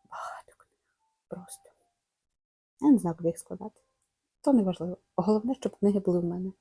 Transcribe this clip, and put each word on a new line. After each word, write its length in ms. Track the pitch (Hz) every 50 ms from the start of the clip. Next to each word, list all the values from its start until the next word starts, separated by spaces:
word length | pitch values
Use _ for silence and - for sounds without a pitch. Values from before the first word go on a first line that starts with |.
| _ -
Багато 420 | - - - - - - - _ _ _
книг. 200 | _ _ _ _ _ _ _ _ _ _ _ _ _ -
Просто. 420 | - 180 175 - - - _ - _ _ _ _ _ _ _ _ _ _ _ _ _ _ _ _ _ _ _ _ _ -
Я 100 | 262 302
не 80 | 277 208
знаю, 180 | - 170 165
куди 120 | 165 170 165
їх 100 | 170 -
складати. 420 | - - 180 190 - 220 _ _ _ _ _ _ _ _ _ _ _ _ _ _
То 120 | - 294 277
неважливо. 440 | 233 202 185 175 - 160 180 180 - _ _ -
Головне, 380 | - 175 208 214 214 214 240 269
щоб 220 | - - 208 -
книги 240 | - - 202 202 202
були 200 | 190 - 175 180
в 40 | 175
мене. 280 | 170 175 180 185 190 190 _